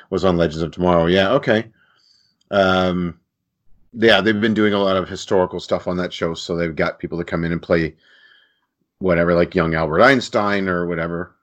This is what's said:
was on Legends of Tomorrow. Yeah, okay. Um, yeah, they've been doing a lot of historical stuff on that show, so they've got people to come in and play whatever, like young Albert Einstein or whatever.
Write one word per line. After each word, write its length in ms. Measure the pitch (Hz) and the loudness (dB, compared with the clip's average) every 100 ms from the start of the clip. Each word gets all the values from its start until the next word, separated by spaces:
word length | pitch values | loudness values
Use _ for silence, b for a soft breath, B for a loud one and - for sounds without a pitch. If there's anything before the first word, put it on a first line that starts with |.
| B | B
was 140 | 92 | 0
on 120 | 92 87 | 2 2
Legends 260 | 82 78 | 0 -2
of 100 | 82 | -6
Tomorrow. 340 | 92 90 87 82 | -2 2 4 4
Yeah, 240 | 95 95 | 2 2
okay. 380 | 139 139 110 - _ _ _ _ _ _ _ _ | 0 2 0 -2 _ _ _ _ _ _ _ _
Um, 680 | 101 95 92 92 90 87 82 _ _ _ _ _ - _ | 2 2 2 0 -2 -6 -8 _ _ _ _ _ -20 _
yeah, 280 | 117 113 98 | 0 4 4
they've 200 | 101 104 | 4 0
been 140 | 113 | 0
doing 180 | 107 107 | 2 2
a 100 | 101 | 2
lot 140 | 98 95 | 0 0
of 120 | 87 | -4
historical 520 | 95 - 95 92 90 | -10 -2 0 0 -4
stuff 260 | - 90 98 | -4 -4 -2
on 120 | 90 | -4
that 140 | 90 | -6
show, 220 | - 85 | -4 -6
so 220 | 82 - 85 | -6 -6 -4
they've 180 | 85 | -4
got 240 | 78 85 - | -2 -4 -4
people 200 | 82 85 | -10 -8
to 60 | |
come 200 | 85 85 | -6 -4
in 80 | 82 | -4
and 100 | 85 | -4
play 320 | - 87 80 - b b b b b b b _ _ _ | 0 0 0 -6 b b b b b b b _ _ _
whatever, 360 | 92 85 85 | 0 2 2
like 200 | 87 85 | 2 2
young 200 | 90 82 | 0 0
Albert 280 | 80 80 82 | -2 -2 4
Einstein 680 | 123 131 - 113 101 101 95 | 4 4 0 -2 -2 -2 -2
or 180 | 87 87 | -4 -4
whatever. 500 | 82 85 85 90 _ | -4 -6 -6 -10 _